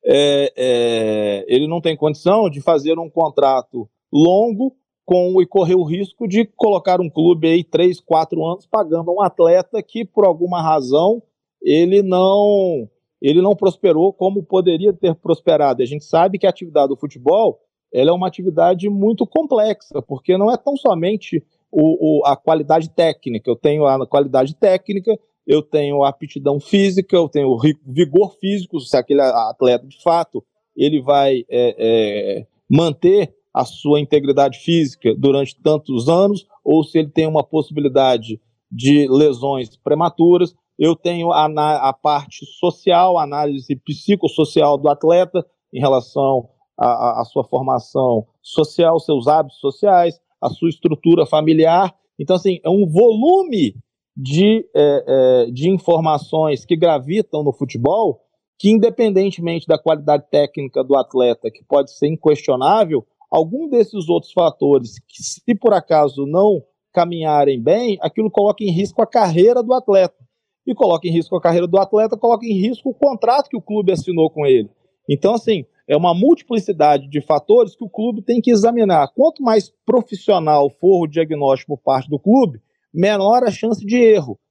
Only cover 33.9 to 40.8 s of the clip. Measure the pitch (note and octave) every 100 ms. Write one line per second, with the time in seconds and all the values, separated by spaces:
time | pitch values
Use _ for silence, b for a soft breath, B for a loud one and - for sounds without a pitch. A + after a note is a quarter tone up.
33.9 | D3 C#3+ D3 C#3 C#3 C#3 C3 - E3+ C#3+
34.9 | - A#2 G#2 C#3 C#3 C3+ - D#3 D3+ D3+
35.9 | B2+ B2 E3+ G3+ G3+ _ b C#3+ D#3+ D3+
36.9 | E3 D3+ D#3+ D#3 D#3 - D#3 - D3+ C#3+
37.9 | C3+ C3 A#2+ A2+ G#2+ _ _ _ A#2+ C3
38.9 | D3 C#3 C3+ D3+ B2 C#3 C#3 A2+ _ -
39.9 | D3 E3 - E3+ F3 F3 _ _ -